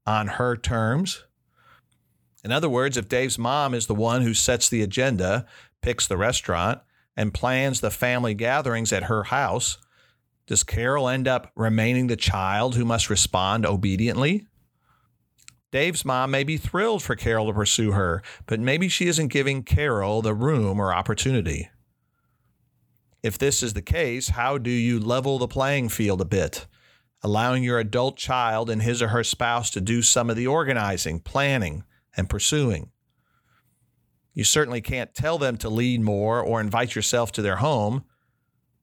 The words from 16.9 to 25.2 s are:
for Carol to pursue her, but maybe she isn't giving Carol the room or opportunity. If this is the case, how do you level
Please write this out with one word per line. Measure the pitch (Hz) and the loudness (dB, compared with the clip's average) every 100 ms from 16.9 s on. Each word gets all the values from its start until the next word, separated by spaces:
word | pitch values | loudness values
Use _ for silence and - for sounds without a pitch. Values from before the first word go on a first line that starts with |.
| 202 | -2
for | - 120 | -4 -2
Carol | 120 113 107 | 0 0 0
to | |
pursue | 104 101 - 107 | 0 0 2 2
her, | 101 92 85 - - | 2 2 -2 -6 -16
but | - 113 | -4 -2
maybe | 123 156 185 | 0 2 0
she | - 175 | 0 0
isn't | 160 143 | 0 0
giving | 139 135 135 | 0 0 -2
Carol | 113 147 147 107 98 110 | 0 0 2 0 0 0
the | 110 | 0
room | 107 135 143 101 101 | 0 2 2 2 0
or | 95 | 0
opportunity. | 87 95 107 135 127 82 76 - _ _ _ _ _ _ _ _ _ _ _ _ _ _ _ | 0 0 -2 0 0 0 -4 -8 _ _ _ _ _ _ _ _ _ _ _ _ _ _ _
If | 113 - | -6 0
this | 139 139 | 0 0
is | 123 | -2
the | 101 | -4
case, | - 165 143 123 - | -2 0 0 -2 -4
how | - 123 143 | 0 0 -2
do | 120 | -2
you | 120 120 117 | 0 2 0
level | 107 127 | 0 0